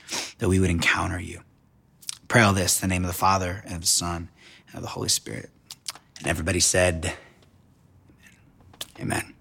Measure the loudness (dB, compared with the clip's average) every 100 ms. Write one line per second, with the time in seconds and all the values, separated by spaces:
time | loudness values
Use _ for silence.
0 | -10 -8 -8 -2 2 4 4 4 2 0
1 | -2 -6 -8 -14 -20 _ _ _ _ _
2 | -14 -14 2 4 6 4 2 0 0 0
3 | -2 0 2 2 0 -6 -10 -4 0 0
4 | 0 -6 -8 _ -20 -20 -20 -14 -10 -6
5 | -2 -2 -4 -10 -12 _ _ -14 -14 -14
6 | _ -8 -4 -2 0 2 2 4 4 2
7 | -6 -8 -14 -20 _ _ _ _ _ _
8 | _ _ -20 _ _ _ -20 -20 -20 -12
9 | -6 -6 -6 -14